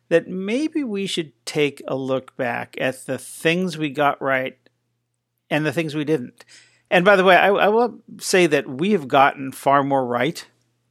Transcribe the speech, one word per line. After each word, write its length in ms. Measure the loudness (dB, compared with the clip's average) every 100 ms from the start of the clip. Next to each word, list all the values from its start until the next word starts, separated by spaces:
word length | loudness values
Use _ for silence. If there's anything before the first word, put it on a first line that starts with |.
| 0
that 160 | 0 0
maybe 580 | -8 -4 -4 -4 -4 -6
we 200 | -6 -6
should 280 | -6 -8 _ -8
take 360 | -2 -2 -2 -8
a 100 | -6
look 400 | -2 -4 -4 -6
back 400 | -6 -6 -8 -4
at 260 | -4 -4 -8
the 120 | -10
things 600 | -10 -4 0 0 -2 -4
we 120 | -6
got 300 | 0 0 0
right 360 | -2 -2 -4 -12 _ _ _ _ _ _ _ _ -6
and 160 | -2 -2
the 80 |
things 200 | -2 -4
we 120 | -4 -2
didn't. 400 | -4 -4 _ -20 -20 _ _ 0
And 140 | 2
by 140 | 6 6
the 80 | 6
way, 100 | 6
I, 140 | 6
I 180 | 4 2
will 320 | 2 0 -4 -20 -14
say 300 | 0 2 4
that 220 | 2 -2
we 240 | -4 0
have 160 | 0 2
gotten 420 | 4 4 2 -10
far 320 | -4 2 2
more 220 | 2 0 -2
right 420 | -2 -2 -4 -16 _ _ _ _